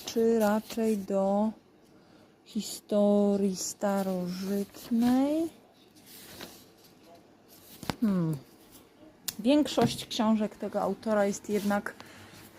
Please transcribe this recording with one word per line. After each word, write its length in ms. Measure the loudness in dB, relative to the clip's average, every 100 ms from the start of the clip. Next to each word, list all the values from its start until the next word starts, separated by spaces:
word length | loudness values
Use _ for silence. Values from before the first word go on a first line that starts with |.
czy 340 | -6 0 2 4
raczej 600 | 2 0 -2 -4 0 -2
do 520 | -2 0 2 2 0 -2 _ _ _ -20 -20 -20 -20 _
historii 1120 | -10 -8 -8 -10 -2 2 4 4 4 2 0 -2
starożytnej? 1900 | -6 -4 -2 0 -2 -4 -4 -6 -4 -4 -6 -10 -4 0 4 4 2 0 -2 -6 -20 _ -20 -20 -20 -20 -20 -18 -18 -20 -20 -20 -20 -20 -20 -20 -20 -20 _ -20 -20 -16 -10 -2
Hmm. 360 | 0 0 0 -4 -8 -20 -20 -20 -20 _ -20 -18 -14 -4
Większość 680 | 2 4 2 2 0 0 -6
książek 500 | -2 2 2 0 -6
tego 240 | -8 -4
autora 460 | -2 -2 0 2 2
jest 240 | -2 -2
jednak 440 | -2 0 -2 -2 -12 -18 -20 -20 -20 -20